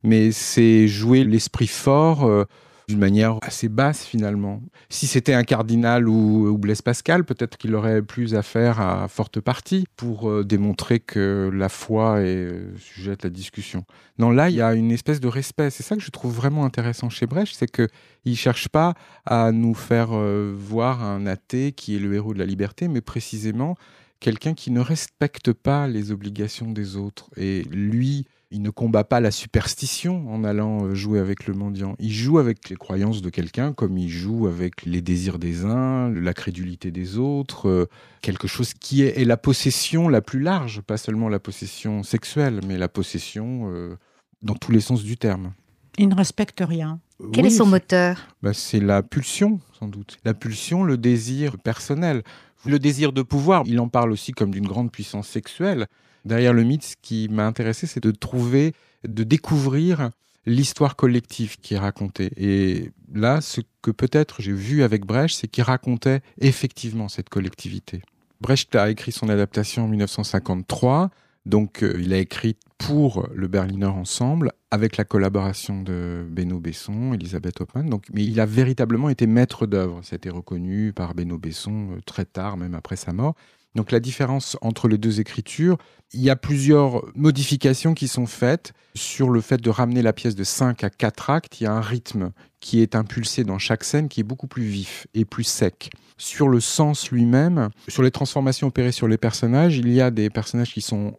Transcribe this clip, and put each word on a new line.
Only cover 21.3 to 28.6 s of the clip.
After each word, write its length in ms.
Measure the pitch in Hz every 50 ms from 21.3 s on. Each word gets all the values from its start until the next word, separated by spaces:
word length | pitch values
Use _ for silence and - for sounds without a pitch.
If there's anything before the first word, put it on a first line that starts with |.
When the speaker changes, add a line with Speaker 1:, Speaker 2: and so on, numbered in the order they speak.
| 92 92 _ _ - 127 135 143
Speaker 1:
qui 240 | 135 - - - 104
est 40 | 101
le 140 | 98 101 101
héros 200 | 101 104 110 107
de 60 | 98
la 60 | 92
liberté, 440 | 95 98 95 101 101 - - 175 175
mais 100 | 156 120
précisément 760 | - - - 117 - - - 107 107 110 107 113 131 160 180 - - - _ _ _ _ _ _
quelqu'un 340 | - 120 110 107 - 156 165
qui 160 | - - 127
ne 120 | 123 120
respecte 720 | 123 120 165 156 - - _ _ 147 147 - - _ 123 113
pas 340 | _ _ 139 139 143 143
les 240 | 135 117 107 104 104
obligations 600 | 107 98 101 101 101 104 104 107 - - 117 113
des 260 | 110 107 104 98 95
autres. 320 | 98 101 101 - - - _ -
Et 260 | - 95 98 98 95 - -
lui, 540 | 76 98 101 104 110 120 127 135 143 143 135 _ _ _ _ _ -
il 80 | 104